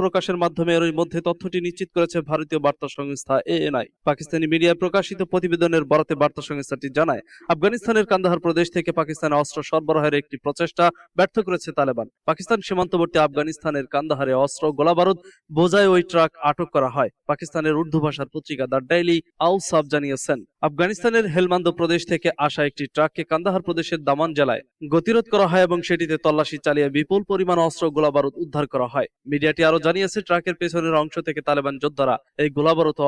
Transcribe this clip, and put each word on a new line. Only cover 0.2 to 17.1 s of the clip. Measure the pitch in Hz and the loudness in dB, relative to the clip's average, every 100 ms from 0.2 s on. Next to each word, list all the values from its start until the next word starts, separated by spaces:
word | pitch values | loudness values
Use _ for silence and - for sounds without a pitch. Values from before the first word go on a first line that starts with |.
| 185 180 | -2 -2
মাধ্যমে | 175 165 165 | -2 0 0
এরই | 170 165 156 | 2 2 0
মধ্যে | 170 165 170 | -2 -2 -4
তথ্যটি | 170 185 180 | -4 -4 -6
নিশ্চিত | 175 170 185 175 | -6 -6 -6 -2
করেছে | 170 170 | 0 -2
ভারতীয় | 147 151 156 156 143 | -2 -4 -2 -2 0
বার্তা | 143 139 - | -2 -6 -8
সংস্থা | 139 139 - 135 - | -10 -8 -2 -2 0
এএনআই। | 170 151 131 110 _ | -2 -2 -2 -6 _
পাকিস্তানি | - 143 156 165 156 | -2 -2 -2 -2 0
মিডিয়ায় | 165 170 170 | 2 2 2
প্রকাশিত | 180 196 180 190 185 | 0 -2 -2 -4 -4
প্রতিবেদনের | - 180 165 170 165 | -2 0 0 2 0
বরাতে | 143 151 151 | 2 0 0
বার্তা | 147 147 - | 0 0 -2
সংস্থাটি | - 147 135 127 139 131 | -10 -10 -8 -8 -4 0
জানায়, | 160 127 - - - | 0 -2 -6 -10 -4
আফগানিস্তানের | 165 190 233 - 220 208 | 0 0 0 0 0 2
কান্দাহার | 190 185 175 170 | 2 2 0 0
প্রদেশ | 160 170 | 0 0
থেকে | 175 170 | -2 -4
পাকিস্তানে | 165 151 156 156 147 | -2 -4 -2 0 0
অস্ত্র | 147 - 143 | 0 -4 -2
সরবরাহের | 160 156 156 151 143 | -2 2 2 2 0
একটি | - 139 | -4 -8
প্রচেষ্টা | 147 143 170 - 170 - - 170 | -6 -4 -4 2 2 0 -6 0
ব্যর্থ | 185 226 185 | 0 0 -2
করেছে | 175 - | -2 -4
তালেবান। | 147 135 117 110 _ - | -2 0 -2 -6 _ -4
পাকিস্তান | 160 190 226 - | -4 -2 -2 -2
সীমান্তবর্তী | 185 180 180 170 170 | -4 -2 0 0 2
আফগানিস্তানের | 151 139 151 151 160 147 131 | 0 0 -6 -6 -6 -4 -4
কান্দাহারে | 143 156 139 135 131 | -4 -2 -2 0 2
অস্ত্র, | 139 - 156 139 | 0 0 -2 0
গোলাবারুদ | 151 170 180 185 - _ - | 2 4 2 0 -6 _ -6
বোঝায় | 156 175 196 196 | 2 4 6 6
ওই | 180 | 4
ট্রাক | 175 170 160 - | 2 2 2 0
আটক | 233 240 170 | -2 -2 -2
করা | 147 131 | 0 0
হয়। | 131 117 | 0 -2